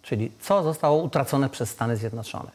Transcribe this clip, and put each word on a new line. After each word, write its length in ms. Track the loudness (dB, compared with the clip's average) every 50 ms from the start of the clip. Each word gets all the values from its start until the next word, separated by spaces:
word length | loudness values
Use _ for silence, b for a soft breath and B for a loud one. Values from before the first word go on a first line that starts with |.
Czyli 300 | _ -2 -2 -2 -2 -4 -6 -12
co 220 | -2 2 2 2 4
zostało 400 | 2 -2 2 4 4 4 4 2
utracone 460 | 2 0 0 0 2 2 2 2 0
przez 200 | 0 -4 -6 -6
Stany 280 | -4 -2 -2 0 0
Zjednoczone. 540 | -2 -2 -6 -6 -6 -10 -8 -10 -10 -12 -12 -16